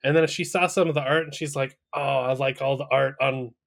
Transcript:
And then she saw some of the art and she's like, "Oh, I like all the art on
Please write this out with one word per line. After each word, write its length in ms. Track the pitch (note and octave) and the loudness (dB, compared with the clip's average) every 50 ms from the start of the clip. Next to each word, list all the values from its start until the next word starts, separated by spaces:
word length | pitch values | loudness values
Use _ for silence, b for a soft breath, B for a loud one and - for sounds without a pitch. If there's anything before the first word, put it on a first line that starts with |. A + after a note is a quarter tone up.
| - | 0
And 120 | C#3 D3 | 4 4
then 100 | E3 D#3+ D3+ | 4 4 2
she 160 | - - F3 | 0 -4 -6
saw 240 | - - - F3+ F3+ | -2 0 0 0 2
some 200 | - G3 F3+ E3 | 2 2 2 2
of 60 | D3 | 2
the 80 | D3+ | 0
art 220 | C3+ C3 D3 D#3+ D#3+ | 0 2 0 0 0
and 100 | D3+ D3 | -2 -8
she's 220 | - D#3+ D3 C#3+ | -8 -8 -6 -2
like, 220 | D3 C3+ B2+ - _ _ _ | -4 -4 -4 -6 _ _ _
"Oh, 80 | - D3 | -6 -4
I 320 | C#3+ C3+ C#3 C3+ B2 B2+ C3 | -2 0 0 0 0 0 0
like 280 | C3 C#3 C3+ C3 - | 0 0 -2 -2 -2
all 140 | C#3 C3+ C#3 | -2 -2 -2
the 100 | C3 C#3+ - | -2 -2 0
art 240 | B2+ C3+ C3+ C3+ C#3 - | 2 2 2 0 0 0
on 340 | C3+ C#3 C3 C3 B2+ A#2+ - _ _ | -2 0 0 -2 -6 -10 -12 _ _